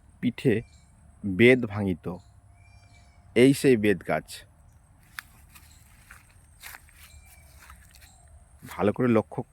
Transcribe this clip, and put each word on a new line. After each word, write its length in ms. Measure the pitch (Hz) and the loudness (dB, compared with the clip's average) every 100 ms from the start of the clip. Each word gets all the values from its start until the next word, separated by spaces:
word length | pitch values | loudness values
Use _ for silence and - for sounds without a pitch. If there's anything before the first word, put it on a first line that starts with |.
| - - | -20 -8
পিঠে 420 | 123 - 135 107 - - _ - - - 101 | -6 -2 -2 -2 -4 -20 _ -20 -20 -12 -6
বেদ 400 | 92 120 131 117 | 4 6 6 0
ভাঙিত। 500 | 101 98 87 87 90 - - - - - - - - - - - | -4 -4 -4 -8 -14 -18 -20 -20 -20 -20 -20 -20 -20 -20 -20 -4
এই 200 | 113 135 | 4 4
সেই 220 | 139 143 117 | 4 2 2
বেদ 260 | 104 90 - | 0 -2 -2
গাছ। 360 | 78 - - - _ - - _ _ _ - - - - - - - - - - - _ - - - - - - - - - - - - - - - - - - - - - - - - | -6 -6 -20 -20 _ -20 -20 _ _ _ -20 -20 -20 -20 -20 -20 -20 -20 -20 -20 -20 _ -20 -20 -20 -20 -20 -20 -20 -20 -20 -20 -20 -20 -20 -20 -20 -20 -20 -20 -20 -20 -20 -20 -20 -16
ভালো 240 | - 101 | -4 -4
করে 160 | - 127 | 0 0
লক্ষ্য, 360 | 110 - - - | 0 -2 -12 -14